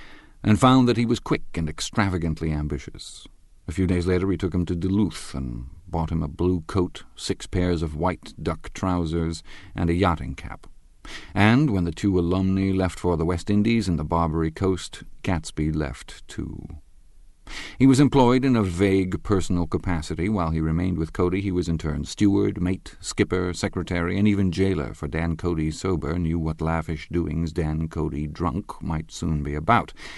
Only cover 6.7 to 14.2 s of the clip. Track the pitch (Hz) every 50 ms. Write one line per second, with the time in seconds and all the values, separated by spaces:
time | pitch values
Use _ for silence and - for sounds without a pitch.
6.7 | - 98 87 - - - - - - - - - 95 - - - - 92 87 90
7.7 | 87 80 82 80 76 76 82 - 76 - - - - - 78 82 80 80 - -
8.7 | - - 95 92 90 87 85 78 82 85 82 82 80 - - - - - - -
9.7 | - 92 90 82 85 87 101 90 85 80 67 - 69 - - - - - - -
10.7 | - - - - - - - - - - - - - 98 101 107 117 135 156 139
11.7 | 101 92 87 85 78 - - 101 95 92 85 85 92 92 95 95 95 95 95 95
12.7 | 95 95 92 90 - - - 90 87 78 80 85 90 85 - - 104 104 104 117
13.7 | 117 117 95 92 85 76 78 76 85 82